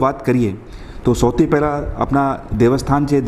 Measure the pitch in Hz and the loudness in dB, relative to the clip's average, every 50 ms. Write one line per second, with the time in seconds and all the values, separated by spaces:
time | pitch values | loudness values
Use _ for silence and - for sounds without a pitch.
0 | 131 135 139 - - - 123 127 120 101 95 107 - - - - - - - - | 0 0 -2 -2 -2 0 0 2 0 0 -2 -6 -12 -18 -18 -18 -18 -16 -16 -4
1 | - 123 120 - 123 120 131 - 160 151 156 147 151 151 143 147 - - - - | 0 0 2 2 2 2 2 2 2 2 2 2 0 0 -2 -4 -4 -6 -4 -4
2 | 113 - - 139 139 139 131 - - - - 107 117 120 135 135 - - 139 143 | -2 0 0 0 0 0 -2 -4 -8 -6 0 2 4 4 4 2 0 0 0 0
3 | 147 139 143 139 131 | 2 2 2 2 2